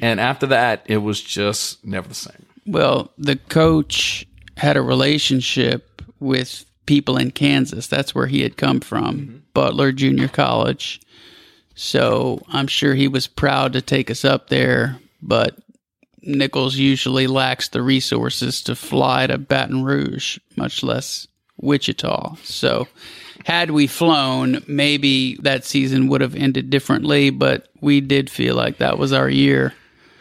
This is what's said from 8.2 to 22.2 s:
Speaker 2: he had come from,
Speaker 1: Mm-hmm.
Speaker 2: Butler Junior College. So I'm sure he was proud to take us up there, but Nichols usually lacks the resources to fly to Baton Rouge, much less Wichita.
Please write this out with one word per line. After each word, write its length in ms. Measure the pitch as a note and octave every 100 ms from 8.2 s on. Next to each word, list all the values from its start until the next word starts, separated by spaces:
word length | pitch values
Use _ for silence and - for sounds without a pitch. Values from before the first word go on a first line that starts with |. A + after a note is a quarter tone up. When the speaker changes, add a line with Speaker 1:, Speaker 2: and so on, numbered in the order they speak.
| B2+
Speaker 2:
he 160 | C#3
had 140 | B2+ -
come 240 | C#3+ C3
from, 360 | - A2 - -
Speaker 1:
Mm-hmm. 200 | C#3+ A#2 _
Speaker 2:
Butler 380 | - C3+ A#2 C#3
Junior 360 | C3 C3+ C3+ C3+
College. 720 | - C3+ A#2 A#2 C3+ - - _ - - - - _ _ -
So 640 | - C3 B2 A2+ B2+ - -
I'm 180 | C#3 C3+
sure 280 | - D3
he 120 | C3+ C#3
was 200 | C3+ -
proud 440 | - C#3+ C3+ C3+
to 60 | B2+
take 300 | - C#3 B2+
us 140 | A#2+
up 240 | C3+ C3+ -
there, 500 | C3 B2+ B2+ A#2+ B2+ - _
but 340 | - A2+ - - - _ _ _ _ _
Nichols 520 | - C#3 C#3 C#3 C3
usually 540 | C3+ C3+ C3 C3 C3 C3
lacks 400 | C3+ C3 B2+ -
the 140 | B2
resources 800 | B2 C3+ - A#2+ B2 - B2+ -
to 100 | -
fly 540 | B2 - C3 C3 C3 C3
to 100 | C3+
Baton 460 | C#3 C3+ - C3
Rouge, 540 | C3 C#3+ - - - - - -
much 260 | - -
less 460 | B2 B2 - - - _ _ -
Wichita. 760 | C#3 C#3+ - - - -